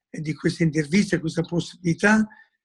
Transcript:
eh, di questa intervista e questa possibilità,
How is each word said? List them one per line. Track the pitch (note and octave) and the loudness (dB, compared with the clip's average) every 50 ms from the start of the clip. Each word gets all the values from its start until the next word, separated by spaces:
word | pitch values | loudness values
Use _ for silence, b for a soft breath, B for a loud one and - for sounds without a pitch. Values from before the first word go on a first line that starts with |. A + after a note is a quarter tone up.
| b _ | b _
eh, | - E3+ | -12 -10
di | D3+ D#3 D#3 | -8 -8 -8
questa | - - E3 E3+ - E3+ | -4 -2 -4 0 0 0
intervista | D#3+ C#3 D#3+ D3 C#3+ D#3+ G#3 F#3 - F3 | 0 0 0 -2 2 2 2 2 2 -2
e | - | -2
questa | - E3 - F3 | -4 -4 -4 -4
possibilità, | E3+ - F3 F3 - - - - F3+ E3 E3 - - G#3 G#3+ A3 G#3+ b b b b b b b _ | -4 -2 -4 -4 -4 -4 -10 -6 -4 -4 -2 2 4 4 4 4 2 b b b b b b b _